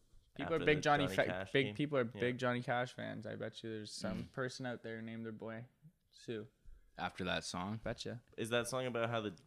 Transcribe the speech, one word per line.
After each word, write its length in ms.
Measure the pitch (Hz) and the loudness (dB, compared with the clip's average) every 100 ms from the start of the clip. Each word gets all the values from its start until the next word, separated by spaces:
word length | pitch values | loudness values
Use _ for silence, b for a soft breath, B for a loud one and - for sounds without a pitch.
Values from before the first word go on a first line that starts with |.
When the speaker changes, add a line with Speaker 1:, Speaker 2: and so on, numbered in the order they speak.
| _ - - - | _ -20 -16 -6
Speaker 1:
People 180 | - | 0
Speaker 2:
After 80 | 160 | 2
Speaker 1:
are 40 | 165 | 4
big 120 | 151 | 6
Speaker 2:
the 40 | |
Speaker 1:
Johnny 220 | 147 143 | 6 6
Speaker 2:
Johnny 120 | 185 - | 6 4
Speaker 1:
fa-, 80 | 127 | 4
Speaker 2:
Cash 260 | 92 98 | 2 2
Speaker 1:
big 140 | 139 113 | 4 4
Speaker 2:
thing? 80 | |
Speaker 1:
people 240 | 104 147 143 | 2 2 2
are 100 | 117 | 2
Speaker 2:
Yeah. 60 | 110 | 2
Speaker 1:
big 180 | 120 123 | 0 2
Johnny 240 | 123 123 | 2 2
Cash 300 | 123 123 123 | 2 0 0
fans. 320 | - 110 110 110 | -4 -6 -6 -6
I 80 | |
bet 280 | 107 110 - | -4 -6 -6
you 80 | 113 | -6
there's 220 | 110 107 | -6 -6
some 320 | - 110 90 | -6 -2 -2
Speaker 3:
Mm. 80 | 85 | -4
Speaker 1:
person 320 | - 127 - 131 | -2 -2 -2 -4
out 160 | 113 | -4
there 140 | 113 113 | -6 -6
who 60 | |
named 220 | 113 113 113 | -6 -6 -6
their 60 | |
boy 320 | 107 110 113 120 _ 156 _ _ | -6 -8 -8 -10 _ -20 _ _
Sue. 360 | - - 110 104 _ - - - - | -16 -6 -4 -6 _ -18 -16 -16 -4
Speaker 3:
After 280 | 90 - | -4 -2
that 200 | 90 85 | 0 0
song? 360 | 82 90 92 110 | 0 -2 -2 -2
Speaker 1:
Betcha. 380 | 110 117 110 113 - - | -2 -4 -4 -8 -10 -6
Speaker 2:
Is 140 | 113 | 0
that 180 | 120 117 | 2 2
song 180 | 131 127 | 0 0
about 240 | 120 117 | 2 2
how 100 | 117 | 2
the 120 | 107 85 | 0 -4